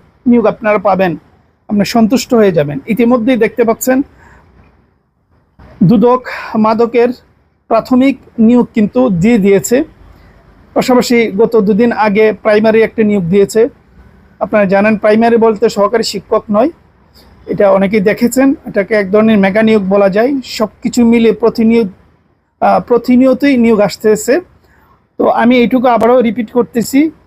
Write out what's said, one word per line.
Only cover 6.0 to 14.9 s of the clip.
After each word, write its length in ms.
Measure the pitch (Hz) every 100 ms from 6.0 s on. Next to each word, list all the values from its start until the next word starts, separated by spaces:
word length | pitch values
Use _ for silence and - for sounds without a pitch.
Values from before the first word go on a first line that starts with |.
| 240 247 - - - 220
মাদকের 540 | 214 226 233 240 240 - _ _ _ _ _
প্রাথমিক 500 | 226 220 254 269 269 - -
নিয়োগ 280 | 220 240 233
কিন্তু 360 | 233 208 247 254
দিয়ে 280 | 175 208 240
দিয়েছে। 460 | 196 196 - 247 320 - - - - _ _ _ _
পাশাপাশি 580 | 269 202 247 - 233 220
গত 240 | 190 226 226
দুদিন 360 | 202 202 240
আগে 420 | 202 214 202 220
প্রাইমারি 480 | 214 220 214 220 220
একটা 220 | 214 -
নিয়োগ 200 | 214 208
দিয়েছে। 460 | 170 202 196 220 262 - _ _ - _ _ _
আপনারা 260 | 202 214 202
জানেন, 320 | 196 214